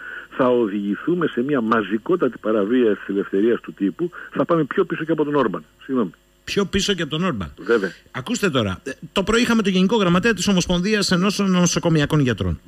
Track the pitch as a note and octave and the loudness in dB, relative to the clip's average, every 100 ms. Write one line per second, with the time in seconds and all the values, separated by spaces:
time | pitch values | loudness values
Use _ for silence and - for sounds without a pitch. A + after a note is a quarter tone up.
0 | - - - - B2+ B2 G#2+ G#2 G2+ G2 | -14 -16 -10 0 2 4 2 -2 -4 -4
1 | - F3+ D3+ A#2+ C3+ C#3 A2 A#2 F#2+ A2 | -2 0 -2 -2 -2 0 2 0 0 -4
2 | - F#3 C3+ - G#2+ A2 G2 B2+ A2+ G2 | -2 0 0 -2 -2 0 2 2 2 0
3 | - G2 F2+ G2 A2+ A2 - - G2 - | -2 -4 -2 0 2 0 -4 -4 -4 -2
4 | E3+ - - - C#3 E3+ C#3 - F#3 C#3+ | -6 -6 -8 -4 0 0 0 0 -2 -2
5 | D#3 D#3 D3 D3 A#2 E2+ - _ - C3 | -2 0 0 0 0 -2 -10 _ -4 -2
6 | F2+ - _ _ - G3 G3 G3 G3 F#3 | -2 -6 _ _ -6 -2 0 -2 -2 -2
7 | D3+ D#3+ F#3 A2+ D2+ - - A#2 F#2 - | -4 -2 -2 -4 -8 -8 0 2 0 -8
8 | - B2+ B2+ A#3+ G3 C3 G2+ F2+ C3 - | -14 -12 -6 -2 0 0 -2 -4 -10 -12
9 | D#3+ G#3 F#3 A#3 A#3 A#3 G3 F#3 F#3+ A3+ | -6 -4 0 2 2 2 2 2 2 2
10 | F3+ F3 A#3 F#3 F3+ F#3 - F3 G3 G#3+ | 4 4 2 2 2 2 2 0 0 0
11 | F3+ F3 G3+ F#3+ G3 F3+ E3+ E3+ E3+ D#3+ | 0 2 0 0 2 4 4 2 2 2
12 | C#3+ D3+ B2+ G#2 F2+ D2+ | 4 2 2 0 -2 -4